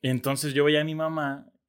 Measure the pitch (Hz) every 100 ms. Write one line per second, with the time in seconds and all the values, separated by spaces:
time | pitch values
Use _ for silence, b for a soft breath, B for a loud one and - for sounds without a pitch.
0 | 131 127 135 139 147 139 147 151 156 156
1 | 160 160 143 139 - _